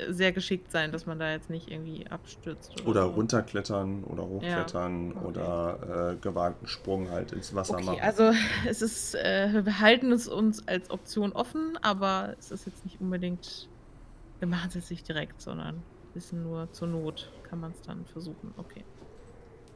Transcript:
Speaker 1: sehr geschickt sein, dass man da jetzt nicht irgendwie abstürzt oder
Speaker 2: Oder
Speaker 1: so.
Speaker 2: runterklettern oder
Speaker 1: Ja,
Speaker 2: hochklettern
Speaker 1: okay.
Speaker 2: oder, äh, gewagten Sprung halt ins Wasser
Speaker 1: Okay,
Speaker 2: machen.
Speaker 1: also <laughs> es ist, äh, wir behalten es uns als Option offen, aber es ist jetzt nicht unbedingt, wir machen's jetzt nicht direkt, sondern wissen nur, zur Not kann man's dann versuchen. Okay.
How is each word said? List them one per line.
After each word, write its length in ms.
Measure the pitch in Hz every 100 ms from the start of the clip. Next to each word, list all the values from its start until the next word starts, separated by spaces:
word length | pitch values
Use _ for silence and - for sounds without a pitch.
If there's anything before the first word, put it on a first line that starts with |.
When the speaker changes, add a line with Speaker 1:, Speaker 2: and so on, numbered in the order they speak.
| -
Speaker 1:
sehr 240 | 180 190
geschickt 380 | 180 185 185 -
sein, 220 | 170 156
dass 120 | 160
man 140 | 165 160
da 120 | 160
jetzt 200 | 156 -
nicht 200 | 165 -
irgendwie 360 | 156 160 156 -
abstürzt 640 | 165 - - - 156 - -
oder 80 | -
Speaker 2:
Oder 140 | 104
Speaker 1:
so. 60 | 90
Speaker 2:
runterklettern 920 | 95 113 117 101 101 98 101 95 98
oder 180 | - 85
Speaker 1:
Ja, 60 | 90
Speaker 2:
hochklettern 840 | 98 175 87 82 87 90 87 87 -
Speaker 1:
okay. 100 | 90
Speaker 2:
oder, 880 | 85 87 85 85 - - 90 87
äh, 40 | 87
gewagten 520 | 98 87 87 - -
Sprung 420 | - - 95 92
halt 220 | 87 -
ins 220 | 98 -
Wasser 200 | 98 95
Speaker 1:
Okay, 100 | -
Speaker 2:
machen. 160 | 92 90
Speaker 1:
also 300 | 208 214 220 226 214
<laughs> 180 | - 240
es 140 | 226
ist, 340 | 220 - -
äh, 380 | - - 190 202
wir 100 | 214
behalten 480 | 196 196 214 240 254
es 140 | 240 233
uns 400 | - 220 214 -
als 240 | 185 180
Option 420 | 185 - 220 202
offen, 440 | - 247 311 320 330
aber 520 | 220 196 196 190 202 -
es 120 | -
ist 140 | 202
jetzt 180 | - - 185
nicht 120 | -
unbedingt, 680 | 185 180 180 175 - - - - - - - - - -
wir 100 | 175
machen's 260 | 175 180
jetzt 160 | 175 -
nicht 160 | 175 -
direkt, 360 | 156 151 -
sondern 400 | - 160 156 160 170 - -
wissen 280 | 180 - 170
nur, 280 | 165 165 165
zur 160 | - 170
Not 420 | 165 156 160 - -
kann 180 | - 170
man's 200 | 160 175
dann 220 | - - 170
versuchen. 460 | 160 175 - - -
Okay. 280 | - - - - - - - - - - -